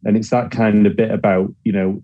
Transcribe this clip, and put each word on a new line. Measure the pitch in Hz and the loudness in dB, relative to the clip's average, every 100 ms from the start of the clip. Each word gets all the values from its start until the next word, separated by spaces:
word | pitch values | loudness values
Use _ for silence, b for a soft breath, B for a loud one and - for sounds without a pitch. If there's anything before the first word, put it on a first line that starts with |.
And | 107 107 | -2 0
it's | 110 | 0
that | 123 117 | -2 -2
kind | - 113 104 104 | -2 2 4 2
of | 101 | 2
bit | 110 | -2
about, | 107 107 92 95 - | 0 0 2 0 -4
you | - | -4
know, | 98 92 101 | -2 -2 -4